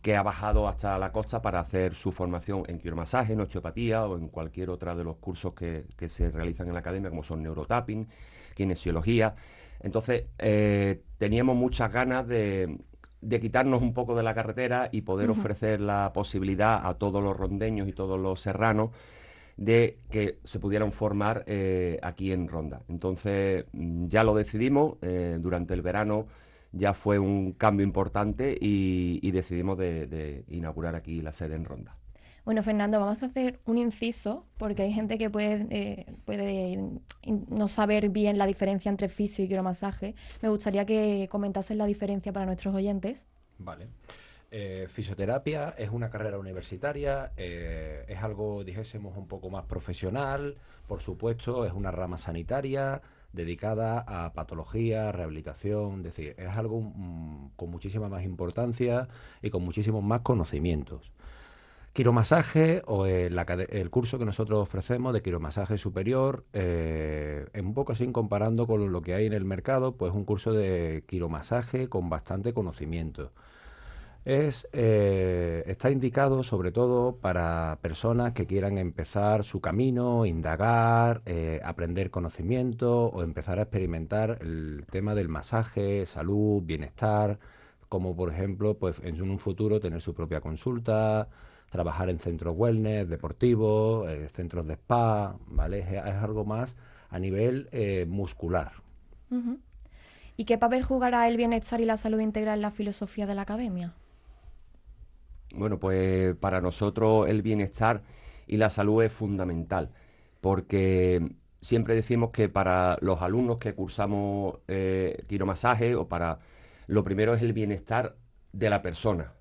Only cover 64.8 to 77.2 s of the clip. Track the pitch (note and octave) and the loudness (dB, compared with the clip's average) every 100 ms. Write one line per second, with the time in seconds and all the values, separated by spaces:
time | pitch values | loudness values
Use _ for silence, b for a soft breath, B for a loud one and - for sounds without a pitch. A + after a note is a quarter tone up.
64.8 | - B2 B2+ A2+ F#2 F2 D#2 G2+ F#2+ G#2+ | -2 -2 0 0 0 -2 -2 -4 -2 -2
65.8 | G2 F#2 G2 C3 C3+ B2+ - G#2 F2+ E2+ | -2 -2 0 2 2 -2 -6 -2 0 0
66.8 | D#2+ D#2+ D#2 D2+ D2+ D2 C#2+ G#2 F#2 B2 | 0 -2 -2 -4 -4 -6 -8 -6 -4 -2
67.8 | C3+ A2+ B2 A#2+ G#2+ G2+ A2 A2+ A#2 A2 | -2 0 0 0 0 2 2 2 2 2
68.8 | G2+ F2 E2+ F#2 A2 G#2 F#2+ F#2 G#2+ C3 | 2 -2 -2 0 2 0 -2 -2 0 0
69.8 | C3 B2 F2+ G2+ G2 G2+ A2+ A2 G2 F2+ | 0 0 -2 0 0 -2 2 2 2 0
70.8 | E2 D#2 - F#2 E2+ D#2 - A#2+ A#2+ B2+ | 0 -4 -4 -4 -2 -4 -2 -2 -2 -4
71.8 | B2+ G2 F2 D#2 - F#2+ A2 A#2 F#2 E2 | -2 -2 0 -4 -2 -4 -2 -2 -4 -4
72.8 | D2+ E2 D#2+ - C2+ B B B B B | -4 -4 -4 -6 -12 B B B B B
73.8 | B B B B - C3+ D3+ C3 - C#3 | B B B B 0 2 2 -2 -6 2
74.8 | A2+ G#2+ G2+ F#2+ F#2 F2+ E2+ E2 E2 F#2+ | 6 8 6 6 4 2 0 -2 -4 0
75.8 | C3 C#3 B2+ B2+ C#3 C3+ A#2+ G2+ F2+ G2 | 2 4 2 4 4 4 2 0 2 2
76.8 | B2 B2 B2 B2 | 4 4 2 0